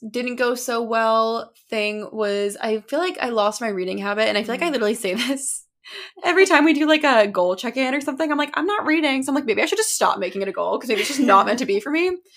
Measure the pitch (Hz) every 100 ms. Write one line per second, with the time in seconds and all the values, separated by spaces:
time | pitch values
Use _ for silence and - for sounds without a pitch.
0 | 220 240 247 247 247 247 247 233 233 226
1 | 226 226 226 226 220 _ _ 226 208 208
2 | 208 220 208 202 202 202 220 220 - 285
3 | 359 - 254 226 208 214 233 196 185 190
4 | 202 202 220 208 208 240 339 277 214 220
5 | 190 190 247 277 - - - _ - 403
6 | 381 - - 349 381 311 302 302 302 311
7 | 294 240 208 196 180 190 247 240 262 277
8 | 277 277 320 294 285 294 320 415 - 320
9 | 302 269 269 277 226 202 269 403 427 -
10 | 190 - 180 196 196 185 175 208 240 214
11 | 214 277 254 196 - 240 262 196 - 311
12 | 359 359 -